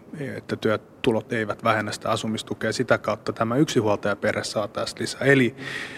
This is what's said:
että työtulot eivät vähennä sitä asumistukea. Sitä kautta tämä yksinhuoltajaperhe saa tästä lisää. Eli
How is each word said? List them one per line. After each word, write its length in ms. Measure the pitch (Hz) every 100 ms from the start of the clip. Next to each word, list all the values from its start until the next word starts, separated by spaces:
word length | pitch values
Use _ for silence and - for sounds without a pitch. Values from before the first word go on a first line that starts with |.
| - 160 135 107
että 200 | - -
työtulot 760 | 110 107 - - - 110 -
eivät 320 | 117 107 101 113
vähennä 280 | 110 104
sitä 180 | - -
asumistukea. 640 | 110 113 110 - 107 113
Sitä 260 | 107 123 113
kautta 340 | - 107 -
tämä 240 | 107 113 123
yksinhuoltajaperhe 880 | 156 135 107 101 101 101 104 98 101
saa 240 | - 101
tästä 320 | - - -
lisää. 240 | 113 - 127
Eli 300 | 147 135 - - - -